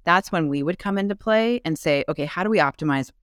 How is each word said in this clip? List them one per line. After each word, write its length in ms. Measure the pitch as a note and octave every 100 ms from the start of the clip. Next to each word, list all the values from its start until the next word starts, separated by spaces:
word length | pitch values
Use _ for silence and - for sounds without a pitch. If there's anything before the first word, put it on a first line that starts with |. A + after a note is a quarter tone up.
that's 260 | - F#3 -
when 180 | F3+ D3+
we 140 | C#3+
would 160 | C#3+ F#3
come 200 | G3+ G3
into 180 | G3+ G3+
play 440 | A3 A3 A#3 A#3+
and 140 | E3 D#3
say, 260 | D#3+ C#3+ -
"Okay, 180 | D#3 D3
how 180 | F3
do 60 | F#3
we 80 | G#3
optimize 520 | C#3+ - D3+ C#3 C3 _